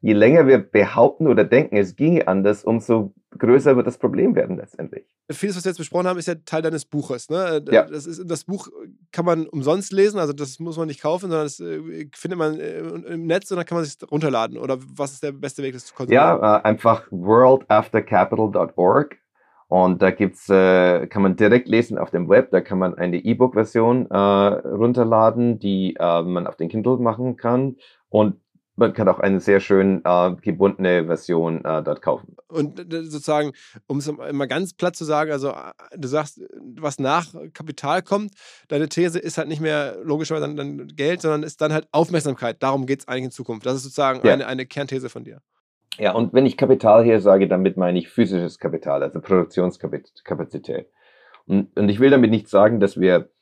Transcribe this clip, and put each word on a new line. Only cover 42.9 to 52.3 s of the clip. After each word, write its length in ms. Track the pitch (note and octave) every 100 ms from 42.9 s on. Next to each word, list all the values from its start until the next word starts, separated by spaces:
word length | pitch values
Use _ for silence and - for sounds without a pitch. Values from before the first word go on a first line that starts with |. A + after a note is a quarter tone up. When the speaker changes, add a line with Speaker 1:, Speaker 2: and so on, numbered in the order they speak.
| C3+ -
Speaker 2:
eigentlich 160 | B2+ B2+
in 60 |
Zukunft. 340 | - B2+ A2+ B2
Das 100 | C3+
ist 80 |
sozusagen 420 | C3 C#3 C#3 C3 A#2+
Speaker 1:
Ja. 80 |
Speaker 2:
eine, 140 | F#2 B2
eine 180 | C3 B2+
Kernthese 440 | - C3+ C3+ B2
von 160 | A#2+ A#2+
dir. 160 | A2 _ _ _ _ _ -
Speaker 1:
Ja, 140 | G2+
und 180 | G2+ A2+
wenn 140 | A#2+ C3
ich 120 | -
Kapital 460 | C3 B2+ A2 A2
hier 160 | A#2 A2+
sage, 280 | G2+ G2 F#2+
damit 280 | F#2 F#2+ F#2
meine 220 | F2+ F2+
ich 120 | F2
physisches 500 | - G#2 F#2 F2 -
Kapital, 420 | F2 E2 - C#2+
also 180 | C#2 E2+
Produktionskapazität. 1700 | - F#2+ E2 - F2+ - D#2 C#2+ _ _ - E2 E2+ D#2+ - - - _ _ _ _ _ _
Und, 280 | G2 G2+ -
und 140 | G#2
ich 100 | G#2
will 120 | C3+
damit 180 | C#3
nicht 200 | A2+